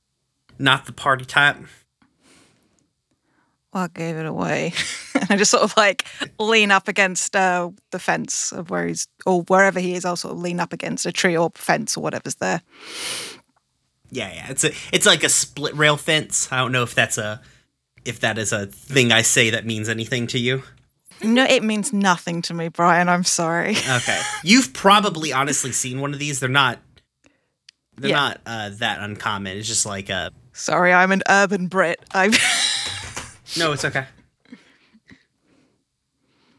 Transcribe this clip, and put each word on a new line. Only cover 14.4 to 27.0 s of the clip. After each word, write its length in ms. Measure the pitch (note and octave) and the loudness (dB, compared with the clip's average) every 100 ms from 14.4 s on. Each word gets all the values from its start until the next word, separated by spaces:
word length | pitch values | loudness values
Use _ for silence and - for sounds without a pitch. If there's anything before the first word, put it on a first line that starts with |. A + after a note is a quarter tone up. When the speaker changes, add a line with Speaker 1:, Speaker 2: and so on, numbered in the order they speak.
| - | -10
Speaker 1:
It's 160 | B2+ D3+ | -2 -2
a, 60 | - - | -4 -2
it's 140 | F#3 G#3 | 4 4
like 180 | E3 | 6
a 60 | D3+ | 4
split 460 | - - - C#3+ D3 | 2 0 -4 -6 2
rail 200 | D3+ D3 | 2 2
fence. 560 | - D#3 D3 - - | 2 0 0 -4 -2
I 60 | B2+ | -2
don't 160 | B2 | 0
know 100 | B2+ | 0
if 100 | A#2+ | 0
that's 240 | C3 A2+ - | 0 0 -2
a, 220 | G#2+ G#2+ - _ _ _ _ _ | -6 -8 -14 _ _ _ _ _
if 160 | B2 - | -12 -4
that 180 | A#2 A2 | -2 -2
is 140 | G2+ | -2
a 140 | G#2+ G2 | -2 -4
thing 480 | - - C3+ A#2+ | -12 0 2 6
I 80 | A2+ | 6
say 300 | A2 C3+ A2+ | 6 4 4
that 140 | A2 A#2 | 2 -4
means 220 | G#2+ G#2+ | -4 -4
anything 400 | A2+ A2 B2 A#2 | -4 -4 -4 -2
to 120 | B2+ | -2
you. 240 | A#2+ C3 - _ _ _ _ - | -2 -4 -6 _ _ _ _ -6
Speaker 2:
No, 220 | A3 A#3+ C4 | 2 2 4
it 180 | B3 | 2
means 300 | A3 G#3+ - | 2 -2 -2
nothing 480 | G3+ G3 F3 F3+ E3+ | 0 2 2 0 -6
to 100 | - | -6
me, 140 | E3+ E3 | -6 -6
Brian. 400 | - F3 E3+ F3 | 0 4 4 4
I'm 160 | F3 | 2
sorry. 520 | F3 - E3 E3+ G3 G#3+ | 0 0 0 0 0 -2
<laughs> 80 | C3 | 0
Speaker 1:
Okay. 300 | B2 B2+ F#2+ - - | 0 0 -2 -4 -4
You've 300 | D#3+ B3+ A#3+ | 4 4 4
probably 580 | - G3 G#3 G3+ D#3 D#3 | 2 6 6 4 -4 -2
honestly 400 | B2+ C#3+ C3+ C3 | 0 0 -2 -2
seen 300 | - B2+ C3 | -4 -4 -6
one 100 | C#3+ | -6
of 80 | C#3+ | -6
these. 220 | D3 C3 | -6 -4
They're 80 | C3 | 2
not, 300 | C#3 B2+ A2 _ _ | 4 4 0 _ _